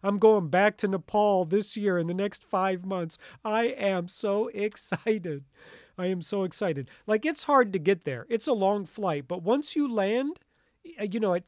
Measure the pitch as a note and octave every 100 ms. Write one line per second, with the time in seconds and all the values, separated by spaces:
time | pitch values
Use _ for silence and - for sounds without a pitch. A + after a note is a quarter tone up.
0 | G3 G3+ A3 G#3+ D#3+ F3 G#3 - G3+ F#3+
1 | - G#3 G#3 F#3+ E3 G3+ G3+ A3 G3+ F3
2 | E3 F#3 G3+ - - F#3+ F#3+ F#3 F#3+ F#3
3 | E3 - - - A3 A3 A#3 C4+ G3+ F#3
4 | F3 - G#3 G3+ A#3+ G#3 G#3 - - F3
5 | A3+ A3 E3+ C#3+ C#3 _ - - - -
6 | F#3 F3+ D#3+ G3+ F#3 - G3 C#3 B2+ -
7 | - G#3+ D4+ D#4+ - C#4 A3 F#3 D#3 F#3+
8 | D3+ B2 - A3+ - A3+ F#3+ G#3 F3 -
9 | F#3+ D3 C3+ F3+ E3+ C4+ D4 D#4 C#4+ A3+
10 | G3 A#3+ C#4 F4+ _ _ _ _ E4 D#4
11 | G#3 G#3+ G#3 F3+